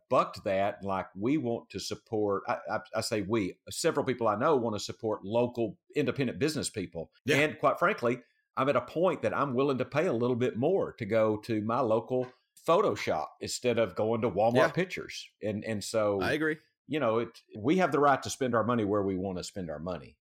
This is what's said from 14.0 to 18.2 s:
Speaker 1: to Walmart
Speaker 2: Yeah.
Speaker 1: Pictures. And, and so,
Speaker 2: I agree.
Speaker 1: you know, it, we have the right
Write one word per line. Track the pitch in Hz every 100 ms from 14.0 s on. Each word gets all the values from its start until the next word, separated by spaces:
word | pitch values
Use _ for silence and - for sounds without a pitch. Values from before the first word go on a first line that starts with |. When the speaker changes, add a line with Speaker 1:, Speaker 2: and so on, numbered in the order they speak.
| 110 117
Speaker 1:
to | 101
Walmart | 87 113 123
Speaker 2:
Yeah. | 131
Speaker 1:
Pictures. | 156 185 - - - - _
And, | 104 104
and | - 107
so, | - 110 104 98
Speaker 2:
I | 101
agree. | 151 156 156 _ _ -
Speaker 1:
you | 151
know, | 117 113
it, | 117 - - 110
we | 113 190
have | 165
the | 139
right | 143 135